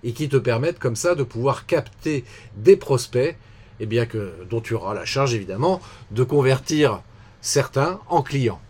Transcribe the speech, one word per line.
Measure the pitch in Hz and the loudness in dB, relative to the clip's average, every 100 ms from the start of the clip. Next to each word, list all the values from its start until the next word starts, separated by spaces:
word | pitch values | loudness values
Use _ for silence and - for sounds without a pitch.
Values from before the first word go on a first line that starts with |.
et | 120 | -8
qui | 113 147 | -6 0
te | 135 | 0
permette | 127 117 147 175 | 2 0 0 -2
comme | 131 113 | -4 -2
ça | 175 | 0
de | 175 | 0
pouvoir | 131 113 127 123 - | -2 -2 -2 -2 0
capter | 165 - - 156 147 - - - - | -2 -2 -8 -4 -4 -6 -18 -20 0
des | 107 190 | 6 6
prospects, | - 131 - 123 139 170 - - - - | 6 -2 0 -2 -2 -4 -18 -20 -20 -12
eh | 110 | -4
bien | 113 117 | -2 -2
que, | 113 101 82 92 | -4 -8 -12 -6
dont | 117 | -6
tu | 113 | -4
auras | 110 92 101 | -6 -6 -8
la | 87 | -6
charge | 135 135 117 | -2 0 -2
évidemment | 95 95 156 185 - - - | -4 -2 0 -2 -6 -20 -10
de | 107 | -2
convertir | 127 147 131 131 - 151 143 101 - - - - | 2 4 4 2 0 2 2 2 -8 -20 -20 -14
certains | - - 131 - 147 185 - | -2 -2 0 0 -2 -4 -2
en | 170 | -2
clients. | 131 139 120 87 - | 0 0 -2 -2 -14